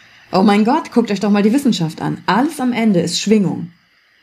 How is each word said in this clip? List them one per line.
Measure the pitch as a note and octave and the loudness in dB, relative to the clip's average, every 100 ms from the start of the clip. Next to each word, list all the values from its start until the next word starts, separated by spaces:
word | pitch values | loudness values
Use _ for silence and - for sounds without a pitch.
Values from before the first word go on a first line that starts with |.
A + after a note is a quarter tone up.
| _ _ _ | _ _ _
„Oh | F3 | 2
mein | G3+ G3+ A3 | 4 4 2
Gott, | D#4 E4 | 0 -2
guckt | A#3+ G#3+ | -2 0
euch | G3 | -2
doch | G#3 | 0
mal | G3+ | 2
die | G3+ | 2
Wissenschaft | C#4 C#4 - D#3+ - | 2 0 0 -4 -6
an.“ | D3+ D3+ - | -8 -6 -2
Alles | G3 D4+ - | 0 0 -2
am | B3+ | -4
Ende | A3+ A3+ F3 | 0 0 2
ist | E3+ - | 0 -4
Schwingung. | G3+ G#3+ E3 - E3+ _ _ _ _ _ | 0 2 2 -4 -10 _ _ _ _ _